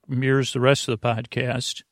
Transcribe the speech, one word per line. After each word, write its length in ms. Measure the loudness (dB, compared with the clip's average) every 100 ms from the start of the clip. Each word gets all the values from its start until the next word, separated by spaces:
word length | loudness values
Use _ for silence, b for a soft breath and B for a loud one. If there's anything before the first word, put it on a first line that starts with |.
| -6
mirrors 460 | -2 2 2 0
the 80 | 2
rest 260 | 4 4 0
of 140 | -2
the 80 | -2
podcast. 760 | -2 -4 -4 -2 -4 -6 -8 -14